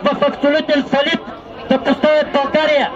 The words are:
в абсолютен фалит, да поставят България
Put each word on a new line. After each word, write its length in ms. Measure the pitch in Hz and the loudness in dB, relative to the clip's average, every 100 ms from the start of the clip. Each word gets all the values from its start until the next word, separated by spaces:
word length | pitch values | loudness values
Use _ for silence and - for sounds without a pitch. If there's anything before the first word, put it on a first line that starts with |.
в 220 | - 277 285 | -2 0 0
абсолютен 560 | 277 285 302 302 294 | 2 0 0 0 0
фалит, 360 | - 277 285 339 - - - - - | 0 0 0 -2 -6 -16 -16 -16 -2
да 140 | 262 | 0
поставят 480 | - 277 302 302 294 | 2 2 4 2 2
България 600 | 277 277 - 294 285 233 | 0 0 0 2 2 0